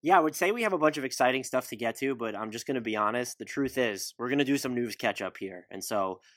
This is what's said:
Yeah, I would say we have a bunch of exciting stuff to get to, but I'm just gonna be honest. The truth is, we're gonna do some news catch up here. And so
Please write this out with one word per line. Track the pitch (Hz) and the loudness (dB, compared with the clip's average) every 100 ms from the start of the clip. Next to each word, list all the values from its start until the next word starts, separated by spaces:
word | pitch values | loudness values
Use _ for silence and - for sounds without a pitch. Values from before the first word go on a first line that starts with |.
Yeah, | 147 180 | 6 6
I | |
would | 156 151 | 6 2
say | 185 | 0
we | 233 | 2
have | 220 | 0
a | 185 | 4
bunch | 156 151 | 2 2
of | |
exciting | 135 - 127 131 | -4 2 4 4
stuff | 127 131 - | 0 -4 -4
to | 110 | -4
get | 117 113 | -4 -2
to, | 135 127 | -4 -2
but | 113 104 | -4 -4
I'm | 110 | -6
just | 113 - | -8 -4
gonna | 131 | -2
be | 113 107 | 0 0
honest. | 104 120 123 - | 2 0 -4 -8
The | 110 | -8
truth | - 139 135 | -2 -2 2
is, | 123 98 - - | 0 0 -8 -6
we're | 120 | -2
gonna | 143 135 | 2 2
do | 139 | 2
some | 131 | 0
news | 123 120 104 | -2 -2 -2
catch | 117 98 | -2 -2
up | 95 - | -6 -6
here. | 95 90 - | -10 -10 -14
And | 95 | -12
so | - 107 95 92 _ | -4 -2 -2 -4 _